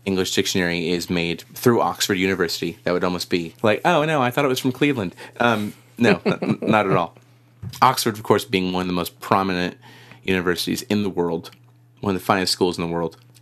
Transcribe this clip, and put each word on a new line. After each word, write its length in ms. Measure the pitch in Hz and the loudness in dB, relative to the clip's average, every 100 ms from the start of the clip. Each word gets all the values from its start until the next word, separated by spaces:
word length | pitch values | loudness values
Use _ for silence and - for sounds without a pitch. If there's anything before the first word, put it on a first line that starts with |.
English 300 | 101 95 92 - | -2 -2 0 -2
Dictionary 540 | - 98 87 85 82 | 0 0 0 0 -2
is 200 | 87 85 | -2 -2
made 300 | 87 85 82 - | -2 -2 -6 -12
through 260 | - 127 113 | 0 2 4
Oxford 340 | 85 - - | 2 -2 -2
University. 640 | 95 95 92 85 - 85 80 | 0 0 0 -2 -4 -6 -6
That 80 | - | -2
would 100 | 90 | 0
almost 260 | 90 87 - | 0 -4 -2
be 260 | 90 82 - | -4 -4 -2
like, 200 | 110 107 | 0 2
"Oh, 200 | 170 165 | 2 2
no, 180 | 156 151 | 2 0
I 80 | 123 | 0
thought 140 | 131 | 0
it 40 | 143 | 0
was 120 | 131 | 0
from 100 | 131 | -2
Cleveland." 460 | 127 147 123 90 - - - | 0 0 0 -4 -8 -12 0
Um, 320 | 120 110 104 - - - | 2 2 -2 -10 -16 2
no, 220 | 117 185 | 4 4
<laughs> 20 | |
n-, 340 | - - - 104 | 0 -2 -2 -2
not 240 | - 107 98 | 2 2 2
at 80 | 95 | 0
all. 200 | 82 - - _ _ _ - - | -2 -8 -20 _ _ _ -16 2
Oxford, 340 | 123 131 120 107 | 4 4 0 0
of 60 | |
course, 220 | - 104 | 2 2
being 280 | - 95 92 | 2 -2 0
one 100 | 92 | -2
of 40 | 92 | -2
the 60 | |
most 260 | 90 82 - | -2 -4 -8
prominent 580 | - 101 95 90 90 - - - - - | 0 2 2 0 -2 -6 -18 -20 -20 -8
universities 600 | 95 92 87 85 - 90 | -2 0 0 0 -2 -4
in 200 | - 104 | -2 -2
the 80 | 98 | -2
world, 400 | 87 87 85 - - _ _ _ _ | -2 -2 -4 -8 -20 _ _ _ _
one 140 | 101 | -4
of 60 | 90 | -2
the 40 | |
finest 280 | - 98 90 | 0 0 0
schools 260 | - 92 85 | 0 0 0
in 80 | 85 | -4
the 60 | |
world. 240 | 85 82 - - - | -4 -4 -8 -20 -10